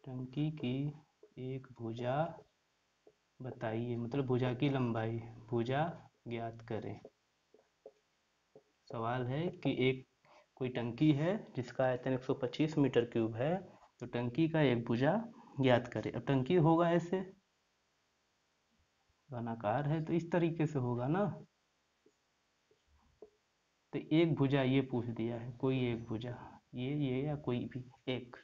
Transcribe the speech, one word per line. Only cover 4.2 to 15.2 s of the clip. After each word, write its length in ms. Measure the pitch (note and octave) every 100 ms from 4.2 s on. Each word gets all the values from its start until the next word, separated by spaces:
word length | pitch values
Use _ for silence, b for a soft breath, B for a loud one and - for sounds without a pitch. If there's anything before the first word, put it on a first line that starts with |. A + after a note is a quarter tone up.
| B2+
भुजा 260 | B2 B2+
की 140 | B2 D3
लंबाई, 500 | C3+ B2 A2+ A2 A#2 - - -
भुजा 320 | A#2+ A#2 C#3 E3 D#3 - _ A#2
ज्ञात 340 | A#2 A#2 A2+
करें। 380 | - A2 A2 A2 - _ _ _ _ - _ _ C5+ _ _ _ _ _ _ - _ _ _
सवाल 360 | A#2+ A2+ B2+ B2
है 200 | C#3 F3+
कि 260 | F3+ C#3 B2+
एक 240 | B2+ C3 - _ b b b -
कोई 120 | B2+
टंकी 400 | B2+ A#2 A#2+ D#3
है 220 | C#3 D#3+ A3 - -
जिसका 280 | A#2+ -
आयतन 280 | C3 B2+ C3
एक 100 | C3
सौ 120 | - C3
पच्चीस 400 | B2 - D#3+ D#3
मीटर 260 | C3+ B2 A#2
क्यूब 300 | A#2 A2 A2+
है, 180 | C#3+ F#3 - B B _
तो 60 | B2
टंकी 400 | A#2+ B2 B2 D#3+
का 120 | D#3+
एक 220 | C#3+ A#2
भुजा 280 | A#2 A#2 C#3 G#3